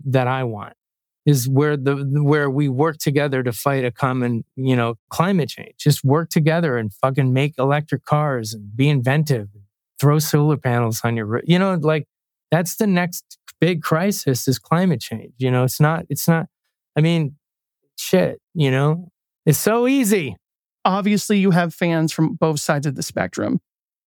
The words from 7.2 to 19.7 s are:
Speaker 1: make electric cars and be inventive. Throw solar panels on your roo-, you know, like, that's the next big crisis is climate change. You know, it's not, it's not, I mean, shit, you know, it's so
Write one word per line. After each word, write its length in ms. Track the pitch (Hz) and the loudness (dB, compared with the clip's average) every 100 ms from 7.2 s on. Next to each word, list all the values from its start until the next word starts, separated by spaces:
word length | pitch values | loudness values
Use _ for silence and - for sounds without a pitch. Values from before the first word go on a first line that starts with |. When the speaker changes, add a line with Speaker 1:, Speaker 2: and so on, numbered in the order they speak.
| 131 | 0
Speaker 1:
make 260 | 127 147 - | 2 0 0
electric 460 | 135 147 151 139 | 0 0 -2 -6
cars 500 | - 151 151 127 107 | -2 -2 0 -4 -6
and 220 | 113 101 110 | -10 -10 0
be 120 | 143 | 2
inventive. 600 | 143 123 147 151 123 101 - - _ _ - | 2 2 0 0 -2 -4 -16 -20 _ _ 0
Throw 200 | 143 156 | 2 2
solar 360 | 156 151 147 139 | 2 2 2 0
panels 440 | 127 120 117 110 | 0 0 0 -2
on 140 | 117 117 | -2 -2
your 100 | 104 | -2
roo-, 160 | 120 | -2
you 140 | - 175 | 2 2
know, 160 | 190 | 2
like, 320 | 180 151 156 156 _ _ _ - | 0 0 -2 -4 _ _ _ -2
that's 240 | 160 170 - | -2 0 -2
the 100 | 214 | 0
next 520 | 180 175 - - - - - | 2 0 -6 -16 -20 -12 -2
big 220 | 160 175 | 0 0
crisis 640 | - 160 196 202 - 127 - | -2 0 0 -2 -2 -2 -2
is 140 | 127 | -2
climate 400 | - 165 190 127 | 0 0 2 0
change. 320 | - 110 - - | -4 -12 -12 -4
You 120 | 131 | 0
know, 140 | 127 | 2
it's 160 | 127 - | 0 2
not, 240 | 151 160 - | 0 0 -6
it's 200 | 143 - | -4 0
not, 180 | 165 185 _ _ _ _ - | 0 -2 _ _ _ _ 0
I 40 | |
mean, 360 | 160 165 147 - _ _ _ _ _ - | 0 0 -2 -8 _ _ _ _ _ -12
shit, 440 | - 185 170 - _ | 0 2 0 -4 _
you 160 | 175 139 | -2 0
know, 380 | 131 143 165 180 _ _ _ 165 | 2 0 -2 -6 _ _ _ 0
it's 120 | 147 | 2
so 300 | 208 | 2